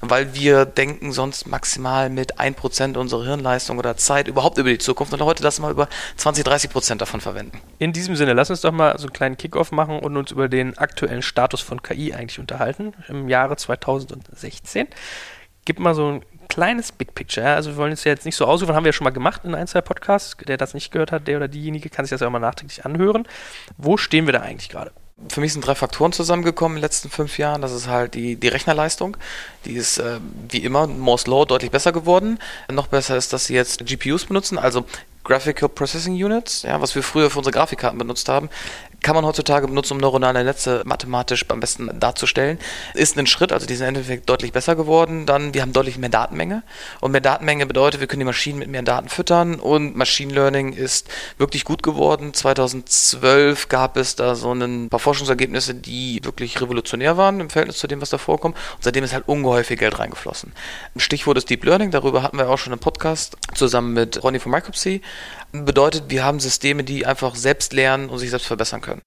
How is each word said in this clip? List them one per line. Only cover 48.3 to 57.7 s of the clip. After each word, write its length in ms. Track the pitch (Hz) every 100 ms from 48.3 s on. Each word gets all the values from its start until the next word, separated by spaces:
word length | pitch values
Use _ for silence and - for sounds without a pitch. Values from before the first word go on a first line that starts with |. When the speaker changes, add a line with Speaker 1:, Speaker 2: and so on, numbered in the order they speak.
| 120 - 143
Speaker 1:
mit 100 | 135
mehr 140 | 135
Daten 260 | 120 123 -
füttern. 500 | - 175 170 170 165
Und 380 | - 151 147 120
Machine 360 | 127 - 139
Learning 380 | 139 139 139 135
ist 380 | - 131 - - - - -
wirklich 280 | 135 143 -
gut 180 | 156
geworden. 500 | - 147 147 151 147
Zweitausendzwölf 1300 | 139 135 135 127 131 123 - - - 131 139 143 143 -
gab 300 | 131 131 -
es 180 | 127 -
da 180 | 123
so 200 | 120 120
ein 360 | 123 123 123 117
paar 100 | 120
Forschungsergebnisse, 760 | - 139 139 127 127 127 131 127
die 460 | 123 123 127 117
wirklich 360 | - - 120 -
revolutionär 560 | 123 123 113 117 135 175
waren 240 | 196 196
im 80 | 160
Verhältnis 280 | 156 156